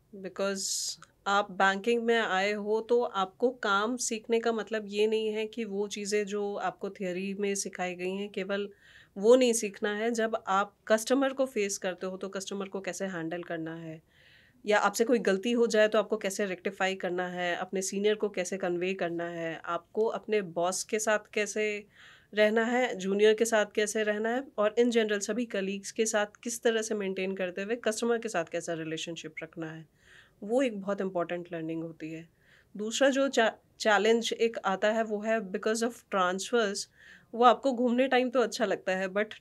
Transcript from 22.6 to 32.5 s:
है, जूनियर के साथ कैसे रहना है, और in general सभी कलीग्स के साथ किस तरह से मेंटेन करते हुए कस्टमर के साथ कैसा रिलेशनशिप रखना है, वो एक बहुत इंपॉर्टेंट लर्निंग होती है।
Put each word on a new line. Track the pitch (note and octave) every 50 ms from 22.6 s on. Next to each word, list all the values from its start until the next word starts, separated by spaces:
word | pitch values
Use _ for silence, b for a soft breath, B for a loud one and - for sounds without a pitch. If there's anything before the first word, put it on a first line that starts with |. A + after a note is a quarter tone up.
| A3+
है, | A#3 B3 B3 B3+ A#3+ -
जूनियर | F#3 F#3 F#3+ G3 G3+ G#3 G#3+ A3
के | A3 A#3
साथ | A3+ A3+ G#3+ G#3 G#3 -
कैसे | - G#3+ G#3 - A3 A3
रहना | G#3 G#3 G#3 A3 A3+
है, | A#3 B3+ C4+ B3+ - -
और | G#3 G#3+ G#3+ -
in | A#3+ B3
general | A3 A#3 A3 G#3+ G#3+ G3+
सभी | G3+ - G#3 A#3 B3
कलीग्स | A3+ - G3 G3 F#3+ G3 G3 G3 -
के | - - A3
साथ | A3 - G#3 G#3 G#3 - - -
किस | A#3+ A#3 - -
तरह | A#3+ A3+ A3+
से | A3 A3 A3+
मेंटेन | G#3 G3 F#3+ F#3+ F#3+ F#3 F#3+ F#3+
करते | F#3+ F#3+ F3+ F3 G3+
हुए | G3 G3+ A#3
कस्टमर | B3 - A3 G#3+ - A#3+ A#3 A#3 A3+
के | A3+ A3
साथ | - F3+ E3
कैसा | D#3+ - E3+ E3 - E3+
रिलेशनशिप | D#3+ D#3+ D#3 D#3+ D#3+ - - E3 D#3+ - D#3 - - D#3+
रखना | D#3+ - E3+ D#3+ D#3
है, | D#3+ D#3+ D#3+ - b b b b b b b b b b -
वो | G3+ A3+ B3+
एक | C#4 B3 G#3+ G3+
बहुत | F#3+ F#3+ G3+ G3
इंपॉर्टेंट | G3 F#3+ F#3+ F3+ E3+ E3 F3 F3 F3 F3 F3
लर्निंग | E3 D#3+ D#3+ E3 E3 D#3+
होती | E3 E3 - D#3+ D#3
है। | D#3+ D#3+ E3 - b b b b